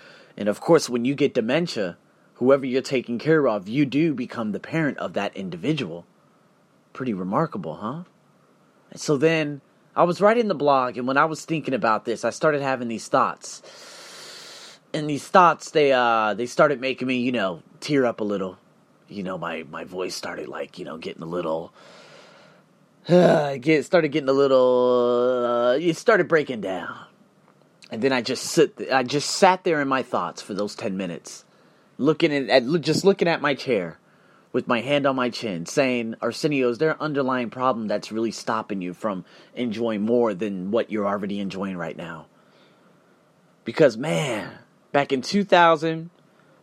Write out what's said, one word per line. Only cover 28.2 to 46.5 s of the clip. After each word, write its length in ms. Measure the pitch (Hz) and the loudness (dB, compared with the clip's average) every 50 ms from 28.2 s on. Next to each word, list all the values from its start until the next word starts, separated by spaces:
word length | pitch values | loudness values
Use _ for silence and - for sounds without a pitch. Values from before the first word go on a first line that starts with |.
just 240 | 110 - 127 - - | 0 -2 -6 -6 -6
sit, 320 | - - 170 147 - - - | -2 2 4 4 4 2 -4
th-, 120 | 101 - | -4 -2
I 140 | 127 135 127 | 0 0 0
just 280 | 120 139 147 - - | 0 -2 -4 -4 -4
sat 340 | - - 196 185 185 185 - | 0 4 4 4 4 4 0
there 160 | 185 160 151 | -2 -2 0
in 80 | 139 135 | 0 0
my 120 | 135 131 | -2 -2
thoughts 400 | 120 - - 107 87 82 - - | -2 -2 -4 -4 -4 -4 -8 -10
for 120 | - - 104 | -12 -10 -6
those 220 | 92 104 104 - | -6 -6 -6 -6
ten 200 | - - 107 95 | -8 -8 -6 -6
minutes, 480 | 95 95 85 82 - - - - - - _ _ _ _ _ _ _ _ _ _ - | -6 -6 -8 -8 -12 -14 -18 -20 -20 -20 _ _ _ _ _ _ _ _ _ _ 0
looking 340 | 123 151 156 - 175 156 | 0 2 2 2 2 2
at, 160 | 147 143 131 98 | 2 0 2 4
at, 340 | 117 131 120 123 170 170 | 4 4 4 4 0 0
just 220 | 131 156 151 - - | 0 0 0 2 2
looking 240 | 196 196 - 196 170 | 2 2 2 2 0
at 140 | 160 - | 0 0
my 120 | 143 147 139 | 0 -2 -2
chair 460 | - - 139 120 98 90 82 - - _ _ _ _ _ _ _ _ _ _ - | -2 -2 -2 -2 -2 -2 -4 -8 -14 _ _ _ _ _ _ _ _ _ _ -4
with 120 | 131 120 | -4 -2
my 140 | - 123 113 | 0 -2 -2
hand 260 | 107 135 147 143 139 | 0 0 0 2 2
on 120 | 139 135 131 | 0 0 0
my 120 | 123 123 | -2 -4
chin, 360 | 110 - - 110 90 82 85 | -4 -6 -6 -6 -6 -6 -8
saying, 500 | - - 147 139 127 123 120 117 113 113 - | -4 -2 0 0 0 0 -2 -4 -6 -6 -6
"Arsenio, 480 | - 117 113 - - 156 147 139 127 120 | -6 -6 -4 -2 -2 -2 0 0 0 0
is 80 | 120 110 | 0 0
there 140 | 156 156 | 0 -2
an 60 | 147 - | -2 -2
underlying 480 | 147 156 147 143 135 127 127 127 123 107 | -4 -4 -2 -2 -2 0 -2 -2 -4 -6
problem 400 | - 127 127 131 123 113 110 101 | -6 -2 -2 -2 -2 -2 -2 -4
that's 240 | 104 101 - - 107 | -4 -4 -4 -6 -6
really 180 | 110 117 110 | -4 -4 -4
stopping 500 | 98 - - - 113 110 107 - 107 98 | -4 -6 -6 -4 -4 -4 -4 -6 -6 -6
you 120 | 90 90 87 | -6 -8 -8
from 320 | - - 110 98 92 87 - - - - _ - | -6 -6 -6 -6 -6 -8 -14 -20 -20 -20 _ -10
enjoying 480 | - 127 120 101 110 117 113 110 101 104 | -8 -6 -6 -4 -4 -4 -2 -2 -2 0
more 300 | 110 123 123 120 113 98 | 2 2 2 2 2 0
than 380 | 87 110 104 98 92 90 98 | -2 -4 -6 -6 -6 -4 -2
what 180 | 107 117 - - | -2 -2 -2 -2
you're 180 | 101 107 101 98 | -4 -4 -2 -2
already 340 | 101 104 107 98 101 101 | -2 -4 -4 -6 -6 -6
enjoying 340 | 101 95 92 95 98 98 95 | -6 -8 -6 -6 -6 -6 -6
right 220 | 87 82 80 - - | -8 -8 -8 -10 -10
now?" 300 | 87 82 82 80 76 - _ _ _ _ _ _ _ _ _ _ _ _ _ _ _ _ _ _ _ _ _ _ _ _ _ _ _ | -12 -12 -14 -14 -16 -20 _ _ _ _ _ _ _ _ _ _ _ _ _ _ _ _ _ _ _ _ _ _ _ _ _ _ _
Because, 320 | 117 117 - 156 131 107 110 | -6 2 4 4 4 4 2
man, 640 | 135 160 170 165 156 135 113 104 90 - - - - _ _ _ _ _ - | -2 -4 -2 -2 -2 -2 -4 -6 -8 -10 -14 -18 -20 _ _ _ _ _ -2
back 180 | 143 143 - | -2 0 0
in 100 | 139 131 | -2 -4
two 220 | 120 - - 202 196 | -4 -2 -2 -2 2
thousand, 680 | 196 190 175 170 165 165 151 160 160 160 165 165 170 - _ _ _ _ _ _ _ | 4 6 6 8 8 6 4 2 -2 -4 -4 -8 -12 -16 _ _ _ _ _ _ _